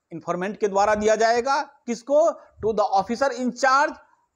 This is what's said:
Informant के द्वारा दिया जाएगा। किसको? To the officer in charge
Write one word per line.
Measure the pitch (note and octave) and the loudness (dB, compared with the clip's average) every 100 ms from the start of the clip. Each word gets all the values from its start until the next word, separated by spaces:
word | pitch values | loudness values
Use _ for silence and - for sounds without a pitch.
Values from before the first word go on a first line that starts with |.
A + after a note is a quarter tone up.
| _ | _
Informant | E3+ D#3+ F3 F3+ G#3 | -14 -6 -4 -4 -4
के | G#3 | -2
द्वारा | F#3+ G#3 G#3+ | 0 2 2
दिया | G#3+ A3 | 2 2
जाएगा। | A3+ A#3+ B3 C4+ | 2 2 0 -2
किसको? | - _ - A#3 - C#4+ E4 C#4 - - G#3 | -4 _ -10 -10 0 2 2 0 -10 -8 -4
To | G#3+ | 0
the | F#3+ G3 | 0 0
officer | F#3+ A#3 C#4 A#3+ | 0 -2 -2 -2
in | B3+ A#3+ | -6 0
charge | C4 C4+ D#4 C4+ _ _ _ | 2 2 2 -4 _ _ _